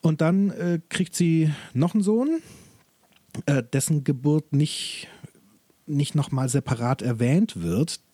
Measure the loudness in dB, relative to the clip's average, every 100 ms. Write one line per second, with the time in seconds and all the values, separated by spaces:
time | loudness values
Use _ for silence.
0 | 2 2 2 2 0 -2 -2 -4 -4 -6
1 | -4 0 2 4 2 0 -6 0 0 2
2 | 2 2 0 -2 -6 -20 -20 _ _ _
3 | _ _ _ -10 -2 -2 0 -4 0 -2
4 | 0 -2 0 0 0 0 0 -2 -10 -12
5 | -16 -20 -20 _ _ _ _ _ -4 -2
6 | 0 0 -2 -2 0 0 0 -2 0 -2
7 | -2 0 2 4 2 -2 -2 0 0 -4
8 | _